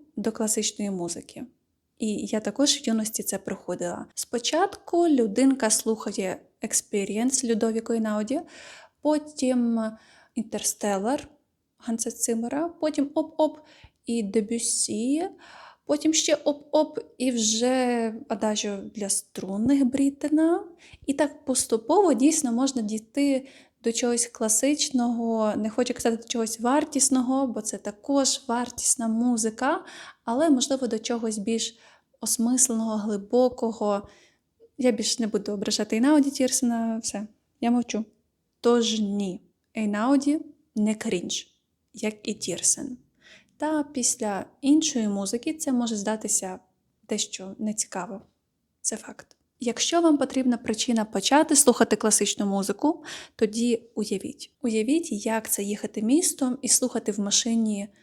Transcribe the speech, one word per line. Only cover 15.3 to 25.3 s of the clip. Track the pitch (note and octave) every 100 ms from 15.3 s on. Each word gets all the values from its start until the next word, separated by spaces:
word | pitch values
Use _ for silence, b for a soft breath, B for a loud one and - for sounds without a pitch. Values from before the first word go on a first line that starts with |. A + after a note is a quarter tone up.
| - B B B B -
потім | D4 D#4
ще | D#4 -
оп-оп, | D4 - D4 - D4+ D#4 - - -
і | B3
вже | A#3+ G#3+ A3 B3 B3+ B3 A#3+ A3+ A3+ -
адажіо | G#3 A3 G#3+ G#3 G3
для | G#3+ G#3+ G3+
струнних | - - - F#3 G3 A#3 C#4
Бріттена. | C4 C4+ C#4 C#4 D4 D4+ D#4+ F4+ G#4 - B B -
І |
так | C#4 D4 D4
поступово | - B3+ - A3+ A3+ E4+ F#4+
дійсно | A3+ C4+ D#4 B3
можна | A#3 C4+ C4+
дійти | G#3 G#3+ - - C#4+ C4 C4 B B _
до | A#3
чогось | A3+ B3 A#3+ -
класичного, | - A3 - C4+ D4 - B3+ A#3+ A#3 A3+